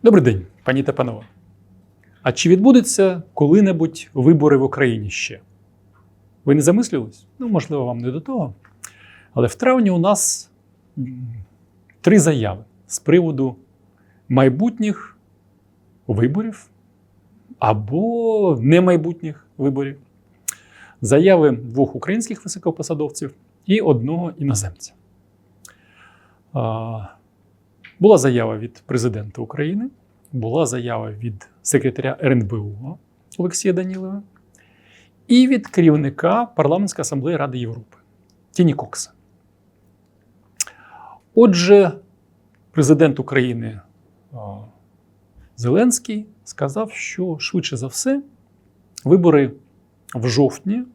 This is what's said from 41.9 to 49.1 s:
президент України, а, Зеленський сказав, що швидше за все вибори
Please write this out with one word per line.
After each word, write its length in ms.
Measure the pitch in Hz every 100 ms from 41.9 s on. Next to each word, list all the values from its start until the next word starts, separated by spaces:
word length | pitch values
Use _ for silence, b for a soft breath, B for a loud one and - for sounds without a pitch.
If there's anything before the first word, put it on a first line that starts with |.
| - _ _ _ _ _ _ _
президент 480 | 156 139 151 160 139
України, 600 | 135 135 127 117 113 104 _ _ _ _ _
а, 240 | 123 104 101 107 _ _ _ _ _ _ _ _ -
Зеленський 680 | 120 165 247 226 - 214 214 _
сказав, 480 | - - 139 147 220
що 460 | - - - 185 156
швидше 380 | - 180 - 123
за 100 | 127
все 340 | - 262 277 285 _ _ _ _ _ _ -
вибори 480 | 131